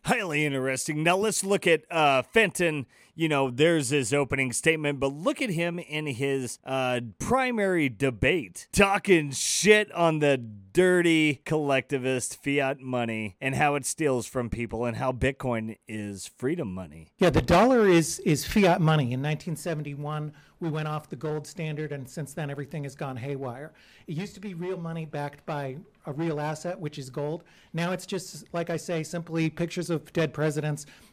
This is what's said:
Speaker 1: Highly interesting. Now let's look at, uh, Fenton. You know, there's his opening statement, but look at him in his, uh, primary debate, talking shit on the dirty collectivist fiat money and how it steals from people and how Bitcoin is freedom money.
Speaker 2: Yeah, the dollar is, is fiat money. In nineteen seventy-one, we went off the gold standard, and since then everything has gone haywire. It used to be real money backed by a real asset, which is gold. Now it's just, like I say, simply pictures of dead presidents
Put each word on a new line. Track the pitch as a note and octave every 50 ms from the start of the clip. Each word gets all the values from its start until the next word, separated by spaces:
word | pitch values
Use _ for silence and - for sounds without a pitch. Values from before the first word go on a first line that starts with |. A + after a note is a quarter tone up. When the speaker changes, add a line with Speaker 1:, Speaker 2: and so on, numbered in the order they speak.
| _
Speaker 1:
Highly | - B3+ A#3+ G3+ F3 D3+ D3 D#3
interesting. | D3 C#3 C3+ B2+ C3+ C3 C3 - - D3+ D3+
Now | D#3 E3+ F3+
let's | F#3+ G#3 A3 - - G3
look | F#3+ G3+ F#3 -
at, | F#3 E3 D3+ - _
uh, | F3 D#3+ D3+ C#3+ C#3 C3
Fenton. | B2 _ - A3+ A3 F3+ - - F3+ E3 D3+ D3 B2 _ _ _ - _ _
You | D#3+ E3 D#3+
know, | D3+ C#3 C3+ C3
there's | A#2+ B2 D3+ E3+ E3+ D#3+ C#3 A#2
his | D3 D3 B2+ G2+
opening | C#3 C#3+ C#3+ B2 C#3+ C3+ C3 B2+
statement, | A2+ - - D#3+ D#3+ D#3 D3+ D3 C#3+ C3
but | C#3 C#3
look | C#3 D3 F3 C4 D4+ -
at | C#4+ A3+
him | E3 E3 E3+ F3 E3+ F3
in | - - D3+ D#3 D#3
his, | D3 B2 G#2+ C#3 C#3 C3+ C3+ B2+ A#2 - _ _
uh, | - C3+ C3+ C3 B2+ B2 A#2+ A#2+ A2+ - _
primary | - - A#3+ C4 C4 B3+ A#3+ A3 G3+ F#3+ F#3 E3+ D3 C3
debate, | A2+ F#2+ C#3 C3+ A#2+ F#2+ C3 C3 F3+ E3+ A2+ F2+ - - - _
talking | - - G3+ G3 G3 G3 - G3 F#3 E3 D3+ C#3+
shit | C3 - - - - - D#3+ G3+ G#3+ G#3+ G#3 -
on | - E3+ E3+ E3 D#3+ D3+
the | D3 C#3+ C#3
dirty | B2+ A#2+ A2 G#2 G2+ F#2+ G2 _ E3+ F#3 F3+ F3+ F3+ E3+ E3+ E3 D#3+ D#3 D3+ C#3 - _
collectivist | - D#3+ D#3 D3 C#3 C3+ C3+ - _ C#3+ C3 B2+ C3 C3 B2+ - - - -
fiat | - C#3+ C#3 C#3+ C#3 C3+ C#3 C3+
money | C3 C3 B2+ B2 A#2+ A2+ A2+ A2 A2 G#2 - _
and | - C3 C3+
how | B2+ D3+ D3 C#3+
it | C#3+ B2+
steals | - - - D#3 C#3+ C3 A#2+ G#2+
from | - - C3 A#2+ A2+
people | - A#2 A#2+ G#2+ A#2 A2+ B2
and | A#2+ A2
how | A2 C3 C3
Bitcoin | B2+ A#2 C3 C3+ C3+ _ - B2+ A#2+ A2+ A2 A2 A2 _ _
is | - G#2+ G#2+ G#2 G2+ G2+ F#2+ - - _
freedom | _ B2+ C3+ E3 F3 C#3+ G2+ F2+
money. | F#2 F2+ D#2 D2 E2 D#2+ _ _ _
Speaker 2:
Yeah, | F#3 F3
the | C3+ D#3
dollar | B2 A#2+ F3 F3 A3 B3+ C4 A#3+ G#3+ G3
is, | F3 E3+ D#3 - - -
is | - F#3 D3+ C#3 -
fiat | - - A3 G3 F3 F3 G3
money. | D#3+ D#3 D#3 D3+ C3+ A#2
In | B2+ B2+
nineteen | C#3 D3+ D#3 D3+ - F3+ D#3+
seventy-one, | - - F3 D#3+ D3+ D3 D3 C#3+ C#3 D3 D3 D3+ D3+ D3+ D3+ D3 - _ _ _ _
we | F3 E3
went | D3+ D#3 D#3 D3+
off | D3+ D3+ - _
the | D#3
gold | B2 D#3 D3+ D3+ D3+ D3
standard, | - - - D#3+ D#3 D3+ D3 D#3 D3
and | D3 C#3 B2+ B2+
since | - E3+ D3 C3+
then | - F3+ D3+ C#3
everything | C#3+ C#3+ C#3 C3 - D#3 C#3+
has | C#3 C#3
gone | - D#3 C3+ C3
haywire. | A#2+ A#2 C#3+ C#3+ C3+ C#3 B2 A#2 C3 D3 D#3+ _ _ _ _ _ - _ -
It | D#3+
used | D3+ G3 G3+ -
to | G3
be | F#3+ G#3 F#3
real | E3 F3 F#3 F#3+ E3+
money | E3 E3 E3 E3 D#3
backed | D3+ D3 C#3+ C#3+ C#3+ C#3 - _
by | - D#3 C#3+ C#3+ C3+ C3 D#3 - _ _ _ _
a | E3
real | C3 D3 E3 E3 D3+ D3+
asset, | D3 D3+ D#3 D3+ - F3 F3+ -
which | E3+ D3 - D3+
is | C3+ C3
gold. | B2+ D3+ C#3+ D3 D#3+ F3 - _ _ - _ _
Now | - D#3+ E3+ F3
it's | F#3 F3+ -
just, | - G#3 F#3 - - - D3+ - _
like | - F3 E3+ F3
I | E3+
say, | D#3 - - F3 D#3+ D#3
simply | - - E3+ E3 - D#3+ E3 D#3+ D#3
pictures | D3+ - E3+ E3 - F3+ E3 E3
of | E3+ D3+ - -
dead | - E3+ D#3+ D#3
presidents | - D3 D3+ D#3 C#3+ D3+ D3 D3+ D3 C#3+ - - - - - _